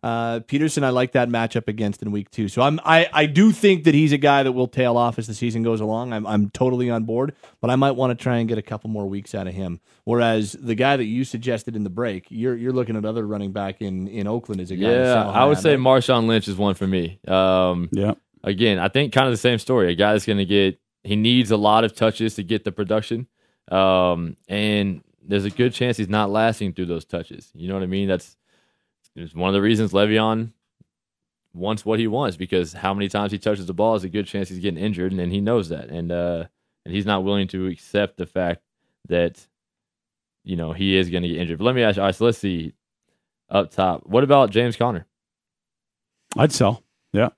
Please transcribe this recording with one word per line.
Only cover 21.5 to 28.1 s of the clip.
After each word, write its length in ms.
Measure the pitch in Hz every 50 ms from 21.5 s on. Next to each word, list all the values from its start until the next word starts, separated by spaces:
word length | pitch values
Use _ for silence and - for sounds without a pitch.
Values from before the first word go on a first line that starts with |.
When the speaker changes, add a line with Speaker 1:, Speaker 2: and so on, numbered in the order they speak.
Speaker 2:
a 60 | 110
lot 260 | 104 104 107 107 110 113
of 120 | 110 -
touches 380 | - 113 113 107 - 113 110 -
to 80 | - 101
get 220 | 85 113 107 -
the 80 | - 90
production. 540 | - 104 92 107 110 107 - 117 117 123 _ _ _ _ _ _ _ _ - 90
Um, 640 | 95 95 95 95 92 90 90 87 85 85 82 - _ _ _
and 540 | 95 104 104 107 104 104 101 101 92 76 _ _ _ _ _
there's 200 | - 101 101 95
a 40 | 104
good 220 | 95 - 123 131 113
chance 240 | - 123 123 117
he's 140 | - 107 90
not 180 | 104 107 107 98
lasting 440 | 98 107 110 113 110 - 104 98 87
through 120 | - 92
those 200 | 85 87 82 80
touches. 440 | _ - 85 82 - - - - _ _
You 140 | - 82 90
know 60 | 98
what 80 | 98 95
I 40 |
mean? 200 | 90 92 98 101
That's, 300 | 95